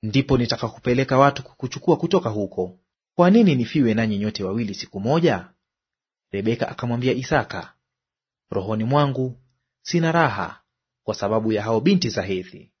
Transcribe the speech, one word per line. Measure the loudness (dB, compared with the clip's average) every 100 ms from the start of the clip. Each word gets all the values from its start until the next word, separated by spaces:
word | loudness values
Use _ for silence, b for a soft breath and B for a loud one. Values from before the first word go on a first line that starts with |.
ndipo | -2 -2 2 2
nitakakupeleka | 0 -4 -6 -6 -2 0 2 4
watu | 4 2
kukuchukua | -14 _ -10 -6 0 2
kutoka | 2 0 0
huko. | -4 -6 -4 -6 -8 _ _ _
Kwa | 2 6
nini | 8 6
nifiwe | 4 0 2 2
nanyi | 2 0 -2
nyote | -4 -4
wawili | -4 -4 -4
siku | -8 -12 -6
moja?" | 0 2 2 0 -6 _ _ _ _ _ _ _ _
Rebeka | -4 -2 -2 -4
akamwambia | -6 -6 -2 -2
Isaka, | -2 0 -2 -2 -8 -12 _ _ _ _ _ _ _ _
"Rohoni | -6 -4 -4
mwangu | 0 2 0 -2 -6 -8 _ _ _ _
sina | -4 -2 0
raha | 2 0 0 -8 -10 _ _ _ _
kwa | -8
sababu | -4 0 0 0
ya | -2
hao | 0 0
binti | 2 2 0
za | -4
Hethi. | -4 -4 -6 -16 -20 _